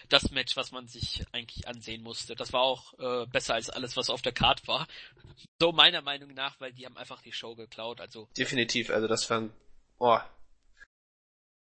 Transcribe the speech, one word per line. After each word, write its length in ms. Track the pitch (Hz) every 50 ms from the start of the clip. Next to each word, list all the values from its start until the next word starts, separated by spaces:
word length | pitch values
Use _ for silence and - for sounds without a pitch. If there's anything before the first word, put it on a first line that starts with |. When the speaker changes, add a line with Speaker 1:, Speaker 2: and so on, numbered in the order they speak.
| - -
Speaker 1:
das 220 | 143 143 - -
Match, 260 | - 135 127 - -
was 160 | 135 123 - 131
man 160 | 127 123 120
sich 380 | - 117 - - - - - - -
eigentlich 360 | 120 117 117 - - - -
ansehen 340 | 123 120 113 110 110 113 113
musste. 320 | 117 113 - - - 117
Das 200 | 113 123 117 -
war 80 | 123 127
auch, 320 | 135 127 120 - - - -
äh, 280 | 135 127 123 123 117
besser 260 | 120 - 131 - - -
als 160 | 117 117 -
alles, 300 | - - 127 120 - 127
was 100 | 120 -
auf 140 | 117 123 -
der 100 | 127 123
Card 340 | - - 123 139 - -
war. 220 | - - 135 160 - - - - - - _ - - - - - - _ -
So 120 | 165 170 165
meiner 280 | 156 147 170 175 165
Meinung 320 | 139 143 143 139 143 143 135
nach, 260 | 131 135 139 139 -
weil 140 | 135 127 120
die 140 | 127 127
haben 100 | 127 123
einfach 240 | 127 123 - 131 -
die 120 | - 120 110
Show 220 | - - 117 117
geklaut, 460 | 113 113 110 - - 113 117 120 -
also 300 | 87 - - 113 107 - - -
Speaker 2:
Definitiv, 500 | 131 - 143 127 117 113 - 123 110 -
also 200 | - 110 110 110
das 200 | 110 107 - -
war 140 | 117 113 113
ein... 100 | 110 - - _ - - - _ _ _ -
oh. 200 | 123 120 113 107 - - - - - - - _ _ _ - - - - _ _ _ _ _ _ _ _ _ _ _ _ _ _ -